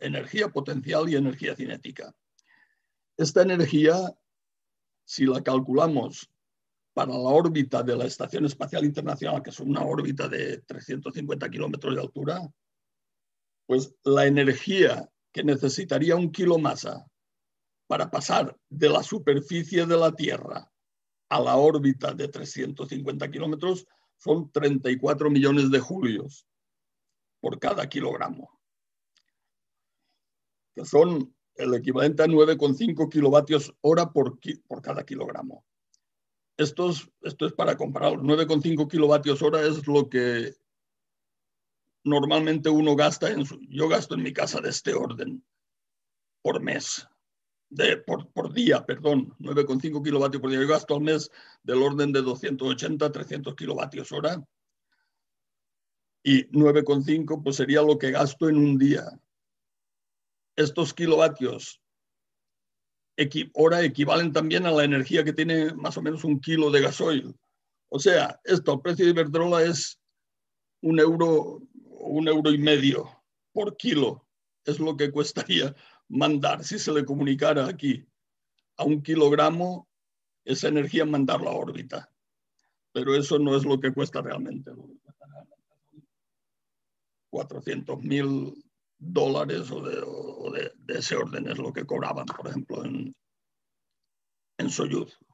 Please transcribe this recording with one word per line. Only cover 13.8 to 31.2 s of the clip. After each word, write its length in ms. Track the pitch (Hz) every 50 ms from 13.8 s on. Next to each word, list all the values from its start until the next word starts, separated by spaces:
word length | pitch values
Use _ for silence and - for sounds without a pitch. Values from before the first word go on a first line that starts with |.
| 135 - - _ _
la 220 | 139 139 139 139
energía 840 | 139 143 143 139 135 127 - - - 190 190 165 123 110 - - - _ _ _ _
que 120 | - 151 -
necesitaría 720 | 147 139 131 147 131 127 - 196 175 139 135 156 170 165
un 140 | 180 180 156
kilomasa 760 | 156 - 185 175 170 160 151 - - - - - - - - _ _ _ _ _ _ _ _ _ _ _ _ _ _ _ _
para 240 | - - 156 - -
pasar 460 | - - - - 185 - - - - _ _ _
de 200 | 147 147 151 147
la 140 | 147 156 -
superficie 840 | - 214 214 143 147 139 139 - - 180 170 160 - - 170 170
de 120 | 170 170
la 140 | 165 165 160 160
Tierra 560 | - 147 - - - - - - - - _ _ _ _ _ _ _ _ _ _ _ _ -
a 100 | - 151
la 160 | 123 127 123
órbita 580 | 135 143 156 151 147 139 139 131 131 - 135 -
de 140 | - 143
trescientos 600 | 143 - - 151 143 - 135 131 - 147 - - 139
cincuenta 420 | 139 139 139 139 143 143 143 143
kilómetros 560 | 143 147 160 156 151 151 175 185 185 180 - _ _ _ _ _ _
son 340 | _ - - 156 170 170 151
treinta 380 | - 143 147 143 139 131 131 127
y 80 | 127
cuatro 320 | 127 131 143 151 143 151 151
millones 400 | 143 139 139 139 139 147 139 135
de 100 | 135 127
julios 640 | 127 - 180 190 131 117 107 98 - 143 - - _ _ _ _ _ _ _ _ _ _ _ _ _ _ _ _ _ _ _ _
por 180 | - 117 - -
cada 300 | - - 202 - - 139
kilogramo, 720 | - 139 - - - - - - - - - - _ _ _ _ _ _ _ _ _ _ _ _ _ _ _ _ _ _ _ _ _ _ _ _ _ _ _ _ _ _ _ _ _ _ _ _ _ _ _ _ _ _ _ _ _
que 120 | 110 -
son 500 | - - 147 170 180 175 147